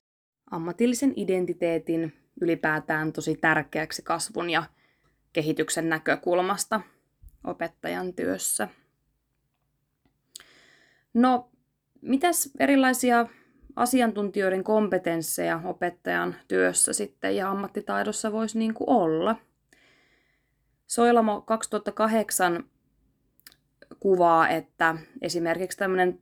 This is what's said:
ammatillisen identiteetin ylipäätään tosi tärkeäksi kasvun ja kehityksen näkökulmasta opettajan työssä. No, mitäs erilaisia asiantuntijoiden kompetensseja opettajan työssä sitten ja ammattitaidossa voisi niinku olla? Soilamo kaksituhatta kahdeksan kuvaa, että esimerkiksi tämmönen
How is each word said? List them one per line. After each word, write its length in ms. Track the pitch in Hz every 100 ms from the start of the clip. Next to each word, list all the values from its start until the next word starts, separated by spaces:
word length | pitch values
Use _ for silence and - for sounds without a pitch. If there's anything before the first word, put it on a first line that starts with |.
| _ _ _ _ _
ammatillisen 640 | 175 165 170 240 233 277 -
identiteetin 960 | 190 185 175 170 175 165 160 165 165 - _ -
ylipäätään 720 | 170 165 160 156 - 156 156
tosi 220 | 156 156 156
tärkeäksi 640 | 160 156 151 160 156 -
kasvun 480 | - 165 - - 175
ja 140 | 160 160 _ _ _ _ _ _
kehityksen 560 | - 151 151 156 - 165
näkökulmasta 920 | 160 - 143 - 175 185 196 - 220 - _ _ _ - -
opettajan 680 | 180 175 170 - 160 180 185
työssä. 540 | 180 - 190 - - 208 - _ _ _ _ _ _ _ _ _ _ _ _ _ _ _ - - _ _ _ _ _ _
No, 360 | 233 254 247 - _ _ _ _ _
mitäs 480 | - 269 349 330 - -
erilaisia 640 | 269 277 262 247 247 240 233 - _ _ - -
asiantuntijoiden 880 | 240 262 233 208 202 202 190 185
kompetensseja 960 | 190 214 208 185 175 165 160 - 170 165
opettajan 720 | 180 - 175 175 180 175 175 175 -
työssä 460 | - 90 170 -
sitten 420 | - 202 - 196 196
ja 160 | 190
ammattitaidossa 800 | 196 196 - 202 202 202 208 220
voisi 280 | 214 220 226
niinku 240 | 220 220 -
olla? 480 | 247 165 156 190 226 _ _ _ _ _ _ _ _ _ _ _ _ _ _ -
Soilamo 540 | - 240 240 220 208
kaksituhatta 500 | - 220 - 208 208
kahdeksan 720 | - 220 220 208 - 180 170 - _ _ _ _ _ _ _ - _ _ _ - -
kuvaa, 500 | 196 185 170 165 160
että 460 | 160 - - 165 160 - -
esimerkiksi 560 | 170 170 165 170 185 -
tämmönen 420 | 196 185 180 180